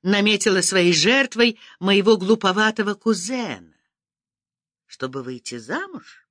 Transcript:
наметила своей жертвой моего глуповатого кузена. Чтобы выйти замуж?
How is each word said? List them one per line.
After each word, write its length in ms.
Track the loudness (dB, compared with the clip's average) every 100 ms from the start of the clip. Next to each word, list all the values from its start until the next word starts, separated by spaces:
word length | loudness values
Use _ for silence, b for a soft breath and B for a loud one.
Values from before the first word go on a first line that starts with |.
наметила 580 | -2 2 2 2 0 0
своей 320 | 2 2 2
жертвой 680 | 2 2 2 0 0 0 -2 B B
моего 360 | 0 2 4 2
глуповатого 760 | 2 2 2 0 0 -2 -4
кузена. 800 | -2 -2 -2 -4 -8 -8 -12 -16 _ _ _ _ _ _ _ _ _ _ _ _
Чтобы 360 | -14 -12 -10
выйти 360 | -12 -14 -14 -14
замуж? 640 | -10 -10 -10 -16 -20 -20 _